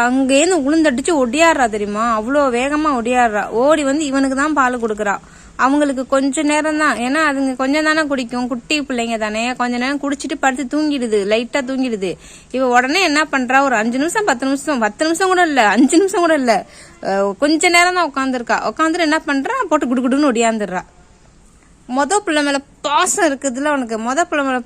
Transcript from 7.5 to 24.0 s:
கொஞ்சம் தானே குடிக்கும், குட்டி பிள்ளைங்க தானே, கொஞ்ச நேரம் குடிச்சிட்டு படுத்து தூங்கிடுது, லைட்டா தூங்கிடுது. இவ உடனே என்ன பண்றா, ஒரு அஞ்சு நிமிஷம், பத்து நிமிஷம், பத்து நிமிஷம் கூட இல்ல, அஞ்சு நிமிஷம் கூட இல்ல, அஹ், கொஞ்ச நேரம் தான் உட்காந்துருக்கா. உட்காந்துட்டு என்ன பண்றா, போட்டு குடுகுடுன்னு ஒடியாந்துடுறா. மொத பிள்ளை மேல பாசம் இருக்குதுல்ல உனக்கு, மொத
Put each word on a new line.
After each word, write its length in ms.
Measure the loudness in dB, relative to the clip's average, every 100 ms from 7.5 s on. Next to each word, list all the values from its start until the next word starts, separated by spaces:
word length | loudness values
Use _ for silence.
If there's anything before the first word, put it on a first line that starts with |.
| -2
கொஞ்சம் 320 | 0 0 2
தானே 140 | 0
குடிக்கும், 440 | 0 -2 -4 -6 -4
குட்டி 280 | -6 -4 -4
பிள்ளைங்க 360 | -2 -4 -4 -4
தானே, 260 | -4 -4 -4
கொஞ்ச 200 | -4 -4 -2
நேரம் 220 | -4 -4
குடிச்சிட்டு 360 | -4 -6 -6 -2
படுத்து 280 | -2 -2 -4
தூங்கிடுது, 520 | -2 -2 -2 0 0 2
லைட்டா 340 | 0 0 -4
தூங்கிடுது. 480 | -4 -4 -2 -2 -6 -8 -14 -20 -8
இவ 180 | -2 2
உடனே 320 | 2 2 0
என்ன 180 | 2 0 0
பண்றா, 320 | -2 2 2
ஒரு 120 | 2 2
அஞ்சு 220 | 0 -2
நிமிஷம், 300 | -2 0 -2
பத்து 180 | -2 -2
நிமிஷம், 360 | -2 -2 -2
பத்து 240 | -2 -2 -2
நிமிஷம் 260 | 0 0
கூட 120 | 2
இல்ல, 180 | 2 4 2
அஞ்சு 280 | 4 4 4
நிமிஷம் 280 | 2 0 2
கூட 100 | 2
இல்ல, 200 | 2 0 -2 -16 -20 -12
அஹ், 280 | -4 -2 -2 0
கொஞ்ச 320 | 0 2 2
நேரம் 280 | 4 4 2
தான் 120 | -2
உட்காந்துருக்கா. 480 | -2 -4 -4 -2 -2 -2
உட்காந்துட்டு 420 | -2 -2 0 0
என்ன 120 | 0
பண்றா, 320 | 0 -2 -2 -4
போட்டு 240 | 0 0 0
குடுகுடுன்னு 440 | 0 0 2 2
ஒடியாந்துடுறா. 520 | 2 0 0 -4 -6 -10 _ -20 -20 -20 _ -20 -20 _ -20 -6
மொத 300 | -2 0 0
பிள்ளை 240 | 0 0
மேல 160 | 0 -2 -6 -10
பாசம் 460 | -2 0 0 2 0
இருக்குதுல்ல 480 | 0 -4 -4 -2 -2
உனக்கு, 220 | -2
மொத 260 | -6